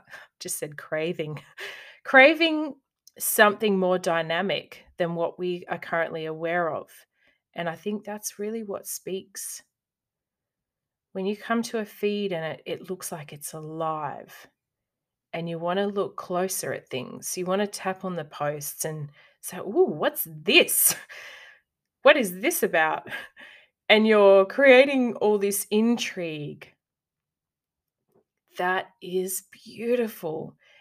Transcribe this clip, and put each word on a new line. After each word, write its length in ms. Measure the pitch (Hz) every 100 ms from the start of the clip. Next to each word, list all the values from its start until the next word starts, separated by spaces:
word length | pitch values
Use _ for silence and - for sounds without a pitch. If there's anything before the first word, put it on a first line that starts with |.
| _ -
<laughs> 220 | - _
just 200 | 180 -
said 180 | 151 147
craving, 640 | - 156 160 175 151 147 - - -
<laughs> 320 | - - - -
craving 720 | 269 277 311 330 311 302 - _ _ _ -
something 580 | - - 208 208 220 190
more 220 | 185 180
dynamic 880 | 180 165 160 165 196 147 - - - -
than 180 | 170 170
what 220 | 170 -
we 280 | 180 175 -
are 80 | 170
currently 480 | - 170 160 165 160
aware 480 | 156 165 175 165
of. 160 | 120 - - _ _ _ _ _
And 140 | - 170
I 80 | 165
think 300 | 208 208 208
that's 340 | 208 - -
really 240 | 208 226
what 240 | 208 - -
speaks. 760 | - - 190 - - - - _ _ _ _ _ _ _ _ _ _ _ _ _ _ _
When 140 | 190 190
you 100 | 208
come 280 | - 233
to 160 | 226 226
a 60 | 208
feed 460 | - 208 208 202
and 140 | 170 160
it, 160 | 143 -
it 240 | 160 -
looks 220 | 185 -
like 220 | 165 147
it's 180 | 147 -
alive 960 | 160 156 160 160 156 143 - - - - _ _ _ _ _ _ _ _
and 160 | 165 170
you 100 | 165
wanna 280 | 175 185 202
look 280 | 202 - -
closer 560 | - 180 185 - 151
at 160 | - -
things, 500 | 127 - - - -
you 80 | 180
wanna 220 | 196 202
tap 380 | - 190 190 190
on 100 | 175
the 80 |
posts 640 | 147 - 147 151 147 - 170
and 240 | 156 147 - _ _
say, 160 | - 180
"Ooh, 340 | - 269 349 151
what's 280 | 247 - 160
this? 680 | 156 151 233 - - - -
<laughs> 40 | - - - - - - _ _ _ _
What 140 | 262 311
is 220 | 208 180
this 240 | 262 359
about?" 440 | 196 175 156 165 - - - - - - _ _ -
And 160 | 214 220
you're 380 | 214 196 196 196
creating 720 | - 277 254 277 269 240 -
all 200 | 208 208
this 300 | 202 202 -
intrigue. 1040 | 214 226 233 - - 170 156 147 - - _ _ _ _ _ _ _ _ _ _ _ _ _ _ _ _ _ _ -
That 280 | 180 185 185 _
is 420 | 180 185 185 - - - 226
beautiful. 920 | - 233 247 220 - 165 160 - _ _ _